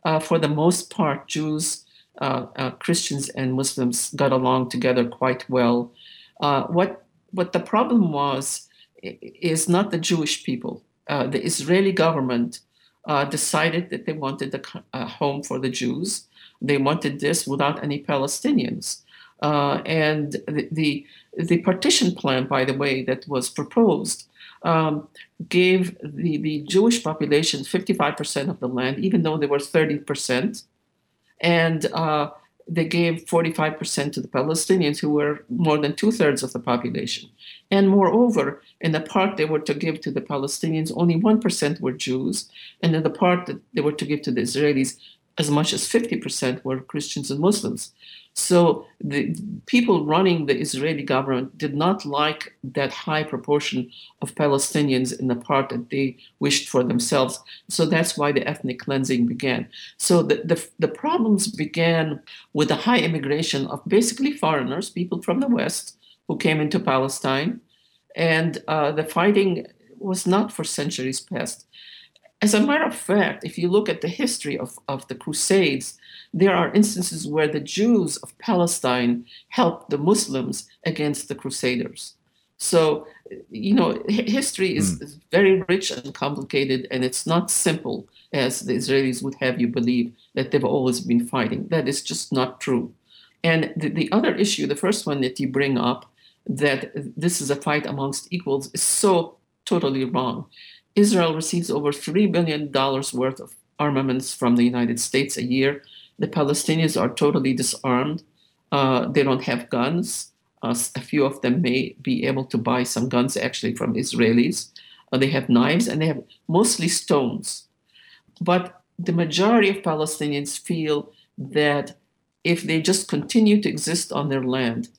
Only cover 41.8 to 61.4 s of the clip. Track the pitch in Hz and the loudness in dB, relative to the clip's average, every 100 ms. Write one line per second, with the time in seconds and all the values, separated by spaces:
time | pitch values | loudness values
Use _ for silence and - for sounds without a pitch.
41.8 | 131 127 135 131 139 - - - - - | -4 -4 -4 -2 -2 -4 -8 -16 -20 -2
42.8 | 165 160 156 - 180 180 180 - - - | 0 2 0 2 2 2 -2 -10 -8 -2
43.8 | 147 151 147 147 - 123 120 135 147 135 | -2 -2 -4 -4 -2 -2 -2 2 2 2
44.8 | 135 - - _ _ - 147 147 165 190 | 0 -6 -18 _ _ -4 0 2 2 -2
45.8 | - 233 233 113 - - 131 127 131 131 | 0 0 0 -4 -6 -4 -2 -2 -4 -6
46.8 | - 147 139 147 139 143 180 208 - - | -6 -8 -6 -6 -6 0 2 2 -2 -8
47.8 | - _ - - _ - - 175 170 - | -10 _ -20 -20 _ -4 4 6 6 2
48.8 | - - - 143 - 165 - - - 247 | -4 -10 -6 -2 -2 -4 -8 -12 0 2
49.8 | 240 180 147 165 190 165 143 135 143 131 | 4 4 4 2 4 2 2 0 -2 -2
50.8 | 151 147 135 131 135 127 135 - 151 143 | -2 -2 0 0 0 -2 -4 -6 -6 0
51.8 | 170 196 147 143 151 156 - _ 131 143 | 0 0 -2 0 0 -2 -10 _ -8 -4
52.8 | 135 - - 156 156 - - 147 - 131 | -4 -4 -4 -2 -2 -6 0 0 0 -6
53.8 | 123 - - - - - 147 139 - 156 | -6 -10 -20 -12 -8 -2 2 2 0 0
54.8 | 143 127 127 - 127 120 - 139 135 120 | 2 2 0 -2 -2 -2 0 0 0 -4
55.8 | 120 139 135 - - - 143 143 - 131 | -6 -2 -2 -4 -16 -4 -2 -2 0 0
56.8 | 123 120 - 143 131 - - - - - | 2 0 2 2 0 -4 -14 -20 -6 -2
57.8 | 160 165 175 - 147 147 - 151 131 123 | 2 2 0 0 0 0 -2 -4 -6 -6
58.8 | - 135 131 123 120 120 135 120 - - | -4 -2 0 0 0 0 -2 -2 -4 -12
59.8 | - - - 175 - - 165 165 - - | -20 -6 2 4 4 0 0 -2 -4 -4
60.8 | - - 302 339 220 202 | -4 -2 0 2 4 2